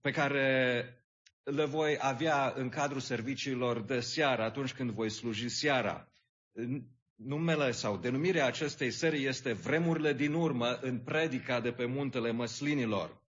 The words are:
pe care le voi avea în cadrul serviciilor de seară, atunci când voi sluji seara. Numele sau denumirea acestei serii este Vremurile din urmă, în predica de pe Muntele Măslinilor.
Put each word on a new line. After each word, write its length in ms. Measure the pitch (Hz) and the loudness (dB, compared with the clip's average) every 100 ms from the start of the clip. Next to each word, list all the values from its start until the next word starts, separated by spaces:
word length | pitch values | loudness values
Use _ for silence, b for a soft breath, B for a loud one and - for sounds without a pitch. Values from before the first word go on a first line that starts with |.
pe 100 | 143 | 0
care 720 | 147 139 139 135 131 127 120 - - _ _ _ _ | 2 2 4 4 4 4 2 -2 -10 _ _ _ _
le 220 | - 143 | -4 0
voi 320 | 151 151 156 147 | 0 2 2 2
avea 520 | 131 123 160 147 131 127 | 0 0 2 2 2 0
în 120 | 127 | -4
cadrul 320 | 151 143 131 | -2 -2 -2
serviciilor 800 | 123 120 113 135 143 127 123 117 | -4 -4 -4 -4 -4 0 0 0
de 200 | 104 127 | -2 -2
seară, 420 | 117 - 147 120 | -2 0 2 2
atunci 300 | 110 117 131 | 0 -2 -6
când 180 | - 127 | -4 -4
voi 200 | 110 110 | -2 -4
sluji 380 | 107 120 107 120 | -2 -6 -4 -4
seara. 600 | - 151 131 107 80 - b b _ _ - 120 139 123 - _ | -2 0 2 0 -4 -10 b b _ _ -8 -4 -4 -8 -20 _
Numele 560 | _ 113 143 170 156 135 | _ -8 -2 0 2 2
sau 260 | 113 113 98 | 0 -2 -2
denumirea 500 | 123 131 170 170 135 | -2 0 2 2 2
acestei 440 | - 151 - 127 | 0 -4 -2 -4
serii 360 | 104 165 151 135 | 0 0 2 0
este 260 | 131 131 | -2 -2
Vremurile 600 | 107 98 156 170 170 151 | -4 0 2 2 2 2
din 200 | 139 147 | 2 2
urmă, 460 | 156 165 123 120 123 | 2 2 2 0 0
în 180 | 131 127 | -2 -4
predica 600 | - 151 160 131 - 123 | -2 0 2 0 -2 0
de 120 | 117 | 0
pe 120 | 120 | -2
Muntele 460 | 120 131 139 127 117 | -2 0 -2 0 0
Măslinilor. 920 | 113 117 - 143 147 117 101 80 - _ | 0 -2 -2 0 0 2 0 -2 -8 _